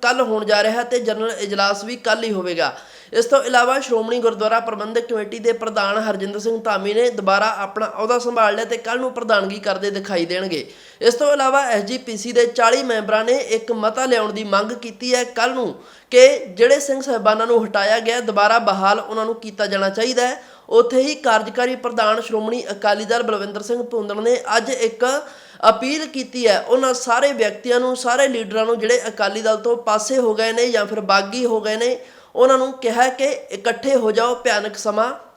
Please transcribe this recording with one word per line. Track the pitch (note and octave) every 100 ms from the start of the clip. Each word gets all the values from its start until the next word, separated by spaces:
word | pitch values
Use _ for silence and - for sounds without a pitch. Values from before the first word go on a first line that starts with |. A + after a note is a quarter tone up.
ਕੱਲ੍ਹ | A#3+ B3+
ਹੋਣ | A#3+ G#3+
ਜਾ | G#3 G#3
ਰਿਹਾ | G#3+
ਹੈ | A3+
ਤੇ | A#3+ B3
ਜਨਰਲ | A3 G#3+ A3 G#3
ਇਜਲਾਸ | G#3 G3 G3 G3+
ਵੀ | G#3 A#3+
ਕੱਲ੍ਹ | - A3
ਹੀ | A3+
ਹੋਵੇਗਾ। | G3+ F3+ E3+ D3 - - - -
ਇਸ | - A#3
ਤੋਂ | C#4
ਇਲਾਵਾ | - B3 B3 C4
ਸ਼੍ਰੋਮਣੀ | B3+ A#3 A3 A#3+
ਗੁਰਦੁਆਰਾ | A3+ G#3+ G#3+ A3+
ਪ੍ਰਬੰਧਕ | G#3 G#3 G#3+ A3+ A#3
ਕਮੇਟੀ | A3 G#3 A#3
ਦੇ | A3+
ਪ੍ਰਧਾਨ | A#3 A3+ G#3+ G3 G#3
ਹਰਜਿੰਦਰ | A3 F#3+ G3 G3+
ਸਿੰਘ | G#3 A3+
ਧਾਮੀ | A3+ G3+ G3
ਨੇ | G#3+ B3
ਦੁਬਾਰਾ | G#3+ G3 G3 G#3+ G3+
ਆਪਣਾ | G3 G#3+ G#3+
ਅਹੁਦਾ | - A3 A#3+
ਸੰਭਾਲ | A#3 A#3 G#3+
ਲਿਆ | G#3
ਤੇ | A3 A3+
ਕੱਲ੍ਹ | A3+ B3
ਨੂੰ | B3+
ਪ੍ਰਧਾਨਗੀ | B3 A#3 G#3 G3 G#3
ਕਰਦੇ | G3+ F#3+ G3+
ਦਿਖਾਈ | G3+ G3 F#3+ E3+
ਦੇਣਗੇ। | F3+ F#3+ D#3+ - - - -
ਇਸ | A#3
ਤੋਂ | A#3+ D4
ਇਲਾਵਾ | C#4+ C4+ C#4 C4+
ਐਸ | A3
ਜੀ | G3 B3+
ਪੀ | B3+ A3
ਸੀ | A3+
ਦੇ | A#3+ A#3+
ਚਾਲੀ | A#3 A3+ B3+
ਮੈਂਬਰਾਂ | C4 A3+ G#3 A3
ਨੇ | A3+ C4 B3+
ਇੱਕ | A3 A3
ਮਤਾ | A3+ G#3+ A3 C4
ਲਿਆਉਣ | A#3+ G#3+
ਦੀ | G#3 G#3+
ਮੰਗ | G3 G#3+
ਕੀਤੀ | A#3+ A#3 - B3
ਹੈ | B3 A#3+
ਕੱਲ੍ਹ | A#3+ A#3+
ਨੂੰ | C4 A3+ C3 - - _
ਕਿ | B3 C4 C#4+ A3+
ਜਿਹੜੇ | F3+ A#3+ C#4+
ਸਿੰਘ | C#4+ C4+
ਸਾਹਿਬਾਨਾਂ | C4+ A#3 G#3 A3 A3+
ਨੂੰ | A#3
ਹਟਾਇਆ | G#3+ G3 G3 A3
ਗਿਆ, | A3 A#3+
ਦੁਬਾਰਾ | A3+ G3+ G#3 A#3
ਬਹਾਲ | G#3+ F#3+ G3 G#3+
ਉਹਨਾਂ | - A3 A3
ਨੂੰ | A3+
ਕੀਤਾ | A3 G3+ G3+
ਜਾਣਾ | G3 G3
ਚਾਹੀਦਾ | G3 A#3 A#3+ B3
ਹੈ। | C#4 - - -
ਉੱਥੇ | A3+ A#3 B3+
ਹੀ | C4 D4
ਕਾਰਜਕਾਰੀ | B3+ A3 G#3 A3+ B3 B3+
ਪ੍ਰਧਾਨ | A#3+ A3+ G#3+ A3
ਸ਼੍ਰੋਮਣੀ | A3+ A3 G#3+ A#3+ A#3
ਅਕਾਲੀ | G3+ G#3+ G#3
ਦਲ | G#3+ A#3
ਬਲਵਿੰਦਰ | A3 G#3 G3+ G3+
ਸਿੰਘ | G#3 A#3+
ਭੁੰਦੜ | A#3+ A#3 G3+ G#3
ਨੇ | A3 B3 - A3
ਅੱਜ | A#3
ਇੱਕ | B3+ A3+ A3+ B3 C#4 D4+ - - - G#3+
ਅਪੀਲ | A3 B3+ D4+ D#4
ਕੀਤੀ | C4+ B3+ B3 A#3
ਹੈ | G3
ਉਹਨਾਂ | - B3 C4
ਸਾਰੇ | B3 - A#3+ C#4
ਵਿਅਕਤੀਆਂ | B3+ G#3+ G#3 B3+ A#3+
ਨੂੰ, | B3+ B3+
ਸਾਰੇ | B3 B3 C#4
ਲੀਡਰਾਂ | A#3 G#3 G#3+ A3
ਨੂੰ | A#3
ਜਿਹੜੇ | A3 A#3+ A3+
ਅਕਾਲੀ | G#3+ G3+ G#3
ਦਲ | A3 A3
ਤੋਂ | A#3 A#3
ਪਾਸੇ | A#3 G#3+ G#3+ C4
ਹੋ | A#3+
ਗਏ | G#3+ A3+
ਨੇ | A3+ B3
ਜਾਂ | A3+ G3+
ਫਿਰ | A3
ਬਾਗੀ | G3 G3 G3+ A#3 B3
ਹੋ | A3+
ਗਏ | G#3 A3
ਨੇ, | A#3+ B3 - - -
ਉਹਨਾਂ | - B3+ C4
ਨੂੰ | C4
ਕਿਹਾ | C4 A#3 A#3 B3+
ਕਿ | B3+ C4+ C4+ -
ਇਕੱਠੇ | - A3+ A3 C4+ C4+
ਹੋ | A3
ਜਾਓ, | G#3+ A#3
ਭਿਆਨਕ | A#3 B3 G#3 G#3 G#3
ਸਮਾਂ | A3 G#3 A#3 C#4+ -